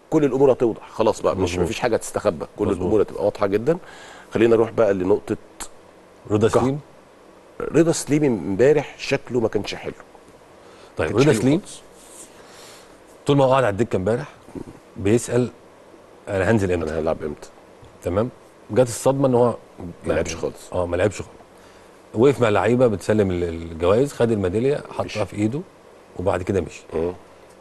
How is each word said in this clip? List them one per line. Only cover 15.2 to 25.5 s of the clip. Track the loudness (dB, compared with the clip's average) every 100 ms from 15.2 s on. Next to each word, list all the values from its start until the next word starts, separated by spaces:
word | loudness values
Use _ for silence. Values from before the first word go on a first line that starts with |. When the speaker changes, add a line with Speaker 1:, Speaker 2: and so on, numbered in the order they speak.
| 2 -2 -2 -6 -20 -20 -20 -20 -20 -20 -6
Speaker 2:
"انا | -2 2
هنزل | 2 2
امتى؟" | -2 -2
Speaker 1:
انا | -4
هلعب | -4 -4
امتى؟ | -6 -10 -16 -20 -20 -20 -20 -12
Speaker 2:
تمام. | -4 -2 -2 -6 -20 -20 -4
جت | 0 2
الصدمه | 2 0 2 2
ان | 4
هو | 2
Speaker 1:
ما | 0 -12 -16 -16 -10
Speaker 2:
يعني | -4 -2
Speaker 1:
لعبش | -2 -6
خالص. | -8 -10 -8
Speaker 2:
اه، | -6 -4
ما | 0
لعبش | 0 -2
خالص. | -12 -16 -20 -20 -20 -20 -20 -20 -10
وقف | 2 4 4
مع | 2
اللعيبه | 2 2 4 4
بتسلم | 2 0 2 2
ال-، | 0
الجوائز، | -4 -6 -10 -2 2 2 2
خد | 0 0
الميداليه، | 0 0 0 -2 -2 -6
حطها | -8
Speaker 1:
مشي. | -8 -6 -6
Speaker 2:
في | -2
ايده، | -2